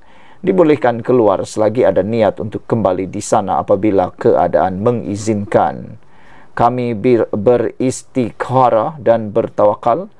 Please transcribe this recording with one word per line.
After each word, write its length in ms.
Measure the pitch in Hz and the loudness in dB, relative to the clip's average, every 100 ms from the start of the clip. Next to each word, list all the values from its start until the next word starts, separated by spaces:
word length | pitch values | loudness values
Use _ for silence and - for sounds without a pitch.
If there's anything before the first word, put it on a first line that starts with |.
| - - - - | -20 -20 -20 -6
dibolehkan 640 | 180 185 160 147 123 117 | -2 2 2 2 0 -2
keluar 400 | 120 127 107 92 | 0 2 4 2
selagi 400 | - - 107 113 | -2 -2 0 2
ada 160 | 98 95 | 2 2
niat 400 | 98 117 101 - | 0 0 0 0
untuk 240 | 110 104 | -6 -8
kembali 480 | - 117 98 92 92 | -4 0 0 -2 -4
di 80 | 98 | -8
sana 400 | - 117 95 87 | -2 -2 0 -2
apabila 480 | - 101 107 95 87 - | 0 0 2 0 0 0
keadaan 640 | 117 71 87 76 90 92 | 0 2 2 2 0 0
mengizinkan. 1200 | 113 120 76 104 104 104 101 113 85 64 - 113 - - - - - - | -2 -2 -4 -6 -2 -4 0 0 0 -4 -12 -18 -20 -20 -20 -20 -12 -2
"Kami 400 | 120 127 120 107 | 0 0 -4 -2
bir-, 320 | 127 117 - | 2 2 2
beristikharah 1700 | 107 101 120 107 - 131 - - 131 110 - - 127 123 113 135 156 | 0 2 2 0 -4 -4 -4 -6 -4 -4 -6 -2 2 4 2 0 -2
dan 400 | 110 113 107 110 | 0 0 0 -4
bertawakal. 720 | 107 - 104 107 - 160 202 | -2 0 0 2 -2 -2 -4